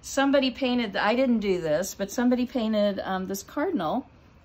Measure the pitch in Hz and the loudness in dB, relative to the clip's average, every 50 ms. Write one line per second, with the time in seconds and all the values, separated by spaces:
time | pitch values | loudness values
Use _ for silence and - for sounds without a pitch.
0 | - - - 269 269 277 269 277 262 262 247 - 277 247 247 247 233 202 190 - | -16 -4 0 2 2 4 4 4 2 2 0 -2 -2 0 0 0 0 -2 -2 0
1 | - 208 233 240 269 254 240 214 196 202 185 175 160 156 151 160 190 196 - - | 0 2 2 2 4 2 2 2 2 0 0 0 0 0 0 0 0 -2 -6 -6
2 | 202 196 - - 240 247 254 240 254 240 - 254 220 220 220 208 208 208 196 196 | -8 -6 -2 0 2 2 2 2 0 -2 -2 -2 -2 0 2 2 2 0 0 -2
3 | - - 190 185 185 185 196 190 - - - 294 330 392 349 214 170 151 190 254 | -4 -4 -4 -4 -4 -6 -6 -8 -10 -8 -6 -4 -2 -2 -2 -2 -2 -2 -2 -4
4 | - - - - - - - - | -4 -8 -14 -20 -20 -20 -20 -20